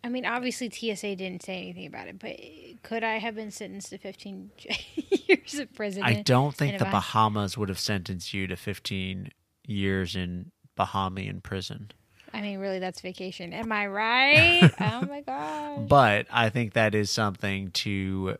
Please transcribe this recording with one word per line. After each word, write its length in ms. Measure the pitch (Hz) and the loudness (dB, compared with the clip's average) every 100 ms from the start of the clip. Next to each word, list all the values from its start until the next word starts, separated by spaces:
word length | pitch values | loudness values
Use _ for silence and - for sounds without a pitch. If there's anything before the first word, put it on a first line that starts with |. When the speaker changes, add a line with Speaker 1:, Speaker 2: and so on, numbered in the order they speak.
Speaker 1:
I 60 | 240 | -4
mean, 160 | 254 233 | -4 -2
obviously 420 | 240 247 - 247 | -2 -2 -4 -6
T 220 | - 226 | -4 -4
S 140 | 196 | -4
A 100 | 208 | -4
didn't 300 | 190 185 180 | -4 -6 -8
say 140 | - 185 | -10 -10
anything 280 | 185 175 151 | -10 -12 -12
about 220 | - 92 | -12 -14
it, 100 | 190 | -12
but 180 | 226 - - 311 - - | -12 -12 -16 -20 -20 -20
could 220 | - 226 | -8 -4
I 160 | 220 220 | -2 -2
have 160 | 226 214 | -4 -6
been 160 | 214 | -10
sentenced 380 | - 196 196 - | -10 -12 -12 -12
to 100 | 196 | -12
fifteen 500 | 196 190 202 190 196 - - - - | -14 -14 -14 -14 -16 -18 -8 -8 -6
<laughs> 100 | - - 392 - | -10 0 0 4
years 320 | 381 - 285 | 2 2 -10
of 120 | 277 - | -10 -8
prison 260 | 208 190 | -6 -2
Speaker 2:
I 80 | 123 | 2
Speaker 1:
in, 100 | 110 | 2
Speaker 2:
don't 320 | 208 127 143 143 | 6 4 4 2
think 140 | 143 | -2
Speaker 1:
in 60 | - | 0
a 20 | |
Speaker 2:
the 60 | 98 | 0
Speaker 1:
Bah- 60 | |
Speaker 2:
Bahamas 640 | 101 - 110 110 104 101 104 | 0 2 4 4 4 -2 -2
would 140 | 101 | -4
have 80 | 92 | -2
sentenced 540 | - 101 87 90 - | -2 -2 -2 -8 -4
you 140 | 101 95 | -4 -4
to 80 | 90 | -4
fifteen 760 | - 95 - 98 92 95 95 _ _ _ - | -6 -8 -6 -4 -4 -6 -10 _ _ _ -6
years 480 | 101 98 95 90 95 | -2 2 2 0 -4
in 360 | 90 90 151 _ _ - | -4 -6 -10 _ _ -2
Bahamian 680 | 95 98 95 95 98 95 | 0 0 -2 -4 -8 -10
prison. 480 | - 98 92 101 101 - _ _ - | -8 -8 -8 -12 -14 -20 _ _ -14
Speaker 1:
I 80 | 220 | -8
mean, 180 | 208 196 | -8 -6
really, 200 | 196 190 | -4 -4
that's 220 | 185 - | -6 -8
vacation. 520 | 185 185 190 - 175 | -12 -10 -10 -10 -10
Am 180 | - 226 | -8 -4
I 160 | 208 202 | -2 -2
right? 840 | 196 220 247 262 302 339 349 277 - | -2 2 4 8 8 8 10 8 8
Speaker 2:
<laughs> 40 | |
Speaker 1:
Oh, 260 | 214 233 277 | -2 0 -4
my 140 | 285 | -6
gosh. 580 | 285 269 302 302 294 285 110 | -6 -6 -4 -6 -6 -6 4
Speaker 2:
But 400 | 143 117 104 - | 8 8 6 2
I 160 | 120 110 | 2 2
think 240 | 127 113 | 2 0
that 220 | 117 107 107 | 2 4 4
is 160 | 101 | 0
something 600 | - 107 92 101 98 95 | 0 0 0 -4 -2 -4
to 680 | - 107 98 95 95 95 - | -4 -2 -2 0 -2 -2 -4